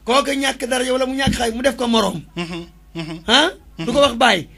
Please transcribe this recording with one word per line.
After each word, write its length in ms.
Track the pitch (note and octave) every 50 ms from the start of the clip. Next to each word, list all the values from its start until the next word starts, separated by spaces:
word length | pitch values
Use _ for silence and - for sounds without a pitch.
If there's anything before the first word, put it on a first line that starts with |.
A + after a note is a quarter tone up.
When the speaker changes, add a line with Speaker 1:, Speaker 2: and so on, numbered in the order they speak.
| -
Speaker 1:
Kooku 260 | - A#3+ C#4 C4 C4
ñàkk 360 | C#4 C4+ C#4 C4+ C4+ - C4+ A#3
daraja 240 | B3+ B3+ B3+ B3+ B3+
wala 140 | C4 C4
mu 80 | B3+ C4
ñàkk 200 | C4+ C#4 C4 -
xaay 160 | - B3 A#3 A3+
mu 100 | A#3 C4
def 140 | C#4 A#3+
ko 100 | - B3 A#3+
moroom. 340 | A3+ A3+ G#3 F#3 - D#3+ - - -
Speaker 2:
Mhm. 280 | F3 F3 D#3+ E3+ E3 E3+ - - - - - -
Mhm. 240 | E3+ D#3+ D3+ E3 E3 D#3+
Speaker 1:
Ah? 240 | G#3 A3+ C4+ D#4 F4+ - - - - - -
Du 140 | E3 A3+ B3+
ko 60 | C#4+
wax 140 | C#4+ C#4 A#3+
baay. 320 | A#3 C4 A#3 G3+ F3 C3 - -